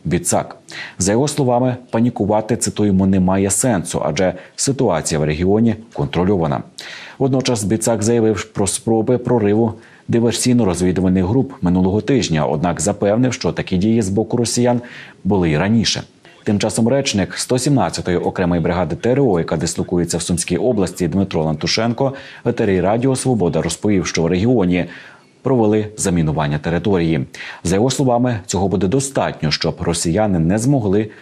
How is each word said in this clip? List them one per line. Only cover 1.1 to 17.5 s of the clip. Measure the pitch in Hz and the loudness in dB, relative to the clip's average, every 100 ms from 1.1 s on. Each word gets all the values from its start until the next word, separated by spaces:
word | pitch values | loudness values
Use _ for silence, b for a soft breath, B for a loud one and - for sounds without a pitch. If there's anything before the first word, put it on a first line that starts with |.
його | 113 147 | 2 0
словами, | 143 127 120 - - - | 0 2 2 2 -2 -4
панікувати, | 113 120 - 101 107 110 117 | 0 0 0 0 0 0 -2
цитуємо, | 104 - 104 95 95 | -2 0 2 4 4
«немає | 95 90 98 98 | 4 2 2 0
сенсу, | - 131 98 - - | 0 0 0 -2 -4
адже | - 76 92 B B - | -2 0 0 B B -6
ситуація | - 123 120 82 - 78 | -4 0 0 0 -2 -2
в | |
регіоні | 76 76 90 107 113 101 - | -2 0 2 2 2 0 -6
контрольована». | - 71 - 92 98 80 62 - - B B B B | -6 -4 0 0 0 0 -2 -6 -16 B B B B
Водночас | 135 131 123 117 | 0 0 0 -2
Біцак | 101 110 120 110 | 0 0 0 0
заявив | 104 120 110 104 | 2 2 2 0
про | - - 98 | -4 -4 -4
спроби | - - 113 107 123 | -2 0 0 2 0
прориву | 120 120 101 107 113 101 B B - | 2 2 2 2 0 -2 B B -2
диверсійно-розвідувальних | 117 117 107 127 120 101 85 92 90 92 92 92 | 2 2 2 2 2 2 2 0 2 2 2 2
груп | 131 135 - | 0 0 -2
минулого | 87 90 95 107 | 0 2 2 0
тижня, | - 135 80 78 65 | 2 0 2 0 0
однак | 76 87 76 | 0 -2 -2
запевнив, | 87 98 101 110 127 | -2 0 0 2 0
що | 120 90 | 0 -4
такі | - - 92 | -4 -2 0
дії | 107 113 | 2 2
з | 95 | 0
боку | 101 107 120 | -2 0 0
росіян | 117 - 120 120 B B B B | 0 2 2 0 B B B B
були | 95 101 85 | -2 2 2
й | 76 | 2
раніше. | 98 113 98 - - _ B B | 2 2 2 -4 -8 _ B B
Тим | - 104 | -2 0
часом | 107 120 113 | 0 0 2
речник | 139 135 101 85 | 2 0 -2 -2
сто | - - | -4 -2